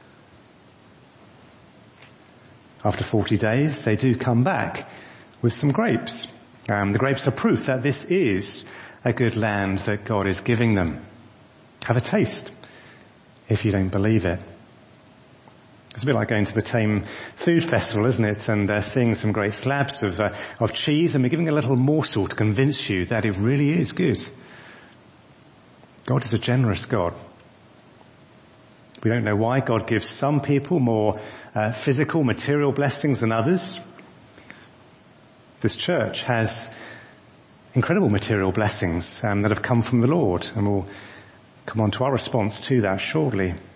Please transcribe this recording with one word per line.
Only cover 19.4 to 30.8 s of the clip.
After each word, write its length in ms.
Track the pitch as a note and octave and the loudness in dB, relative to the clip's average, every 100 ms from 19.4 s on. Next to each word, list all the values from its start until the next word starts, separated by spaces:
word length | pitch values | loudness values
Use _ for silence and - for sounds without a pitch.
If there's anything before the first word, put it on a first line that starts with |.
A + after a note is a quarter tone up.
| G2+ | -2
slabs 500 | G2+ C3 C#3+ C#3 - | -2 -2 0 -2 -2
of, 160 | G#2+ F2+ | -4 0
uh, 100 | G#2 - - - | -2 -2 -12 -4
of 140 | A2+ | -2
cheese 420 | - - D3 E3+ | -2 0 2 2
and 80 | C3+ | 2
we're 60 | B2 | 2
giving 220 | D#3+ E3 | 2 0
a 20 | |
little 240 | D3+ B2+ B2+ | 0 2 2
morsel 500 | C3 D#3 - A2 F#2 | 4 2 0 0 -2
to 80 | |
convince 540 | - G#2+ G#2 C3+ C#3+ - | 0 0 2 2 0 -2
you 160 | F#2+ F2 | -2 0
that 200 | A2+ G#2+ | 0 0
it 100 | G2 | 0
really 420 | A2 C#3 D3 E3+ | 0 2 2 2
is 140 | B2 | 0
good. 260 | - F2+ G#2 - - - - - - - - - - - - - - - - - - - | 0 0 0 -4 -16 -20 -20 -20 -20 -20 -20 -20 -20 -20 -20 -20 -20 -20 -20 -20 -12 -2
God 180 | C3 | -2
is 80 | A#2 | 0
a 60 | A2 | -2
generous 480 | - B2+ A#2+ F2+ - | 0 2 2 0 -2
God. 260 | A2 F2 - - - - - - - - - - - - - - - - - - - | 0 0 -4 -14 -20 -20 -20 -20 -20 -20 -20 -20 -20 -20 -20 -20 -20 -20 -20 -20 -4
We 60 | A2 | 0
don't 140 | A#2 | 2
know 120 | A2 G#2 | 2 2
why 240 | A2+ C3+ | 2 2
God 260 | - A2+ - | 2 0 2
gives 220 | A2 - | -2 -2
some 320 | - C#3 D3 | -2 0 0
people 400 | C#3+ C#3+ C#3+ F3 | 2 0 2 2